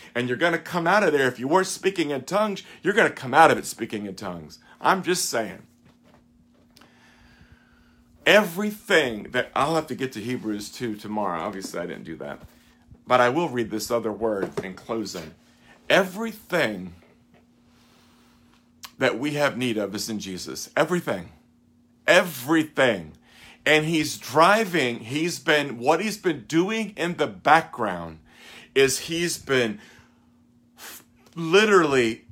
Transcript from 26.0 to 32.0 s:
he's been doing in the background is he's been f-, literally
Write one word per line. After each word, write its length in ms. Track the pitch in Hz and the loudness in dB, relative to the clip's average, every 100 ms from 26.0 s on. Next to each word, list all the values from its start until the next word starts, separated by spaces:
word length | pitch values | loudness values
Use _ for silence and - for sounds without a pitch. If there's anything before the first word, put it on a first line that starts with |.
he's 180 | 214 - | 0 -4
been 280 | 185 143 104 | -4 -4 -2
doing 460 | 160 185 220 208 - | 0 0 -2 -6 -4
in 200 | 170 160 | -6 -2
the 120 | 143 | -4
background 880 | 95 139 156 160 - 107 87 82 80 - - - - - | -2 4 4 4 -4 -4 -4 -8 -14 -20 -20 -20 -20 -4
is 260 | 131 135 131 | 2 2 2
he's 380 | - 165 170 - | -6 -4 -4 -6
been 400 | - 131 117 104 - - _ _ _ _ _ _ _ _ | -2 0 0 -4 -14 -20 _ _ _ _ _ _ _ _
f-, 280 | - - _ _ _ - | -20 -20 _ _ _ -10
literally 880 | 165 185 214 196 156 135 | 2 4 6 6 6 2